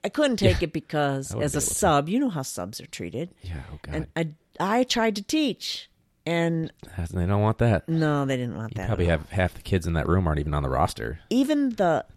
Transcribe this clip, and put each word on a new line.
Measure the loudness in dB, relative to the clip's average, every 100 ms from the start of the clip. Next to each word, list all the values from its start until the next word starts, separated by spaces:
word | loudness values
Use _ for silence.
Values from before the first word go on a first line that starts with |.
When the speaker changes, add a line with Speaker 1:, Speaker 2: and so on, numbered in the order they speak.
| -6
Speaker 1:
I |
couldn't | 0 2 4
take | 4 4
Speaker 2:
Yeah. | 0
Speaker 1:
it |
because | -4 -4 0 0 -2 -4
Speaker 2:
I | -4
wouldn't | -2
Speaker 1:
as |
Speaker 2:
be | -2
Speaker 1:
a |
Speaker 2:
able | -2
to. | 2
Speaker 1:
sub, | 4 4 2
you | 0
know | 0
how | -2
subs | -6 -8 -8 -10
are | -14
treated. | -10 -8 -6 -8 -10
Speaker 2:
Yeah, | -10 -10 -10
oh, | -14
God. | -8 -8 -6 -4
Speaker 1:
And | -6 -8 _ -4
I, | 0 0
I |
tried | 0 0 0 0
to |
teach, | -2 0 0 -2 -8 -10 -12 _ _ _ -4
and | 0 0 0 -4 -10 -12 -6
Speaker 2:
That's, | -4
they | -2 2
don't | 2
want | 2 4
that. | 4 2 2
Speaker 1:
No, | 0 2 2 0
they | -2
didn't | -4 -6
want | -8
Speaker 2:
You | -6
Speaker 1:
that | -2
Speaker 2:
probably | 0 2
Speaker 1:
at |
all. | 2
Speaker 2:
have | 0
half | 0 0
the | -2
kids | -2 0 2
in |
that | 0 2
room | 2 2
aren't | 0
even | 0 0
on |
the | 0
roster. | 2 0 -2 -8 -8 -2
Speaker 1:
Even | 2 2 2 0
the, | 2 2 2 0